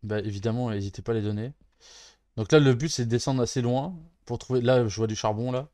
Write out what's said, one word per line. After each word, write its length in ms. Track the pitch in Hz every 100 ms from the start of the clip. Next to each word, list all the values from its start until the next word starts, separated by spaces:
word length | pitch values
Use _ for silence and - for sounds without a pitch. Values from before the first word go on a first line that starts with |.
bah, 160 | 104 107
évidemment, 500 | 104 101 104 113 123
n'hésitez 320 | 104 98 -
pas 100 | 95
à 40 | 113
les 60 |
donner. 320 | 104 104 117 143 _ _ - - - _ _ -
Donc 140 | 107
là, 80 | 156
le 140 | 143
but, 160 | 120 117
c'est 160 | - 120
de 40 |
descendre 320 | 120 - 131
assez 200 | 117 -
loin 340 | 120 123 151 180 - _ -
pour 120 | 120
trouver... 240 | - 127
Là, 260 | 120 127 117
je 80 | 98
vois 120 | 110
du 80 | 107
charbon, 360 | 110 107 123
là. 180 | 127 147